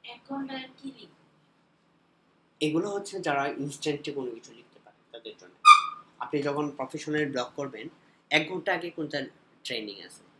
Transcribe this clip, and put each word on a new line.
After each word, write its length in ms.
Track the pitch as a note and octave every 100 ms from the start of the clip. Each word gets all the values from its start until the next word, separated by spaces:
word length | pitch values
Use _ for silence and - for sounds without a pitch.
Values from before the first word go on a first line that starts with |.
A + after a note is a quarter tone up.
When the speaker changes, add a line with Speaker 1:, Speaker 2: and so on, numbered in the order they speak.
| -
Speaker 1:
এক 120 | A#3+ -
ঘন্টার 340 | C#4 C4+ C4 C4 -
কি 120 | C4+ -
লিখব? 200 | E3 - - _ _ _ _ _ _ _ _ _ _ _ _ _
Speaker 2:
এগুলো 280 | D3+ D#3 G3+
হচ্ছে 240 | G3+ G3 F#3+
যারা 240 | E3+ C#3 C#3+
ইনস্ট্যান্টে 640 | C#3 C#3+ - D#3 C#3+ D3
কোনো 180 | C#3 B2
কিছু 200 | A2+ -
লিখতে 260 | A#2 - -
পারে 140 | - - _
তাদের 220 | A#2 - -
জন্য। 140 | - - C6+ C6+ C6+ - - -
আপনি 180 | - D3
যখন 220 | C#3+ C#3+ D3
professional 540 | - C3 D3+ - D3+ D3
block 180 | B2+ B2 -
করবেন, 300 | C#3 A2+ C#3+ - - _ _
এক 120 | D#3 D#3+
ঘন্টা 220 | F#3 F3
আগে 140 | F3 E3+
কোনটা 280 | E3 D3 D3 C3 - - -
ট্রেন্ডিং 320 | - A#2+ G#2+ G2 F2
আছে? 140 | - -